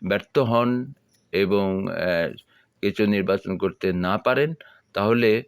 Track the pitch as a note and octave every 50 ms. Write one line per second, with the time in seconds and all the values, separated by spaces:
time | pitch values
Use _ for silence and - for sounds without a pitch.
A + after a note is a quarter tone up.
0 | - F#2 G2 G2+ - _ - D3 C3 A2+ A#2 A#2 A#2+ A#2+ B2 B2 B2+ C#3 C#3 -
1 | _ _ _ _ _ _ - F#2 G2+ F#2 G2+ G2+ G2 F#2+ F#2+ F#2+ G2 F2+ E2 E2
2 | E2+ F2+ F2 E2+ E2+ C#2 - - - _ _ _ _ _ _ _ - G2+ - -
3 | G#2+ G2+ G#2 G2+ F#2 F#2 G2 G2 - G2 F#2+ F2 F#2+ F#2 - - - F#2+ F2+ F2+
4 | F2+ F2+ G2 G#2+ - B2+ B2+ C3 D3 D#3+ D#3+ - - - - _ _ _ - F#2+
5 | G2+ A2 A#2 A#2+ A#2 A2 G#2+ A#2 -